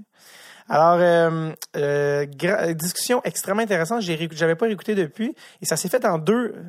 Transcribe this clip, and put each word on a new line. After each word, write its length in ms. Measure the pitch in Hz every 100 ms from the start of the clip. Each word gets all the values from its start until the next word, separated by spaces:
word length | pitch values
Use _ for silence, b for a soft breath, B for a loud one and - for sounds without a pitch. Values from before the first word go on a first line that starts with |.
| 208 B B B B B -
Alors, 280 | 147 165 175
euh, 520 | 175 170 165 160 160 - - 160
euh, 480 | 143 143 143 143 143
gra-, 480 | 143 175 202 170 165
discussion 460 | 170 - - 247
extrêmement 400 | - - - 202
intéressante. 380 | 226 180 160 233
J'ai 120 | 180
réécou-, 220 | 156 165 156
j'avais 180 | 165 165
pas 100 | 233
réécouté 280 | 190 -
depuis. 420 | 202 156 - 233 330 B B
Et 40 | 175
ça 120 | 160
s'est 120 | 185
fait 160 | 254 226
en 140 | 165
deux 340 | 156 233 240 -